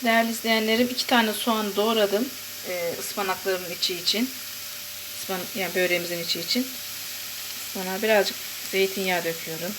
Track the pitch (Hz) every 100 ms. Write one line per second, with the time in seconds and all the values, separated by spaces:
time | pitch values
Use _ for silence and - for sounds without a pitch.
0 | 240 226 226 226 226 220 220 226 247 254
1 | - 247 220 208 - 220 208 196 214 226
2 | 202 202 254 - - - - 180 170 165
3 | - - 190 180 196 185 180 180 - 175
4 | 175 196 254 - - - - - - -
5 | - - - 190 180 214 180 185 180 175
6 | 170 170 165 170 - 247 262 - - -
7 | - - - - - - - - 185 190
8 | 220 214 196 - - - - 196 190 196
9 | 190 175 165 165 - 160 175